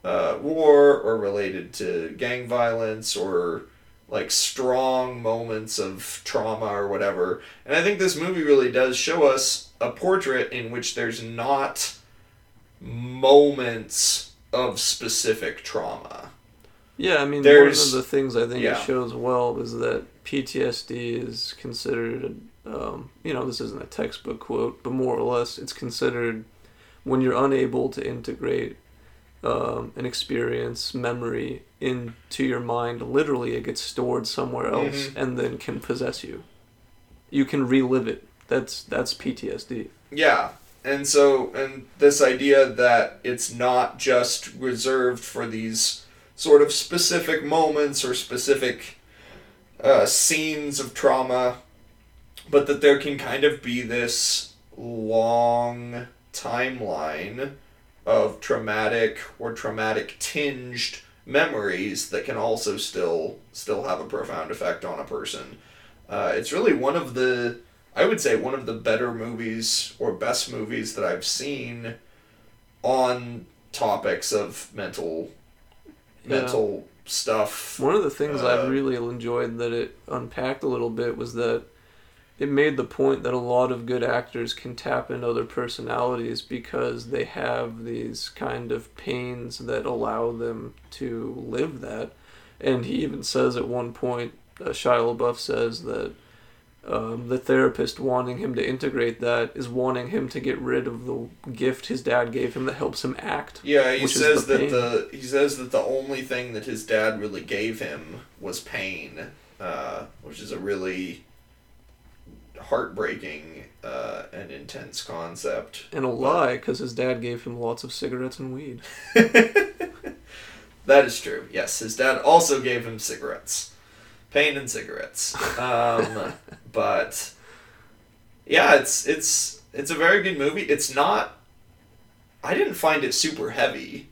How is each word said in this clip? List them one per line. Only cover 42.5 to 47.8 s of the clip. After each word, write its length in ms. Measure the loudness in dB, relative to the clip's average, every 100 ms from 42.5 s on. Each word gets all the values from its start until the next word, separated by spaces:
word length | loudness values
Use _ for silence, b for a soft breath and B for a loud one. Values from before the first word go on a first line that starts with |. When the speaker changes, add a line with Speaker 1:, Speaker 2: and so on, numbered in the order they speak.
| 8 8
Speaker 1:
that 520 | 6 6 6 4 -2
it's 280 | -6 -4 -6
not 460 | 0 2 4 2 -2
just 540 | 2 4 4 -2 -6
reserved 680 | -6 -4 -2 0 2 2 0
for 220 | -8 -6 -6
these 580 | -6 -6 -2 -2 -2 B B B -6
sort 240 | 8 10
of 100 | 10
specific 680 | 2 -2 0 2 2 0 -2
moments 600 | 2 2 4 2